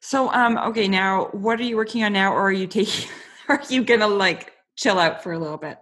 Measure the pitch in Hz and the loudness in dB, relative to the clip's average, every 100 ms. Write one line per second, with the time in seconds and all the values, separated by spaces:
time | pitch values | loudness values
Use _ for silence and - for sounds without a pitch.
0 | - 269 262 240 240 226 - 226 202 190 | -4 -2 0 2 2 0 -2 -2 0 2
1 | 190 190 - 208 202 233 247 220 220 240 | 2 0 -2 -4 -2 -2 -2 -2 -2 0
2 | 214 202 190 170 196 190 185 208 202 - | 0 2 2 2 2 0 -2 -2 -2 -2
3 | - - - - - 285 - 254 233 233 | -8 -14 -20 -20 -2 -2 0 -2 4 4
4 | 214 202 190 165 - _ _ - 247 190 | 4 2 2 0 -8 _ _ -4 0 4
5 | 170 160 - 165 160 151 151 - | 4 2 -8 -6 -6 -8 -10 -14